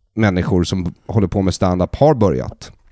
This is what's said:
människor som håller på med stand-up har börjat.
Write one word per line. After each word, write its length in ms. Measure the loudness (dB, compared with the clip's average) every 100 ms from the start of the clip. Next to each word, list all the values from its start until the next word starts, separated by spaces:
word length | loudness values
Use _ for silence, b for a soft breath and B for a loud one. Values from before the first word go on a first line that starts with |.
| _ 0
människor 480 | 0 2 0 0
som 300 | 0 -2 -6 -8 -4
håller 200 | 0 0
på 140 | 0
med 120 | -2
stand-up 420 | 0 0 0 -2 2
har 180 | 2
börjat. 580 | 4 2 0 -6 -12 -20 -20 _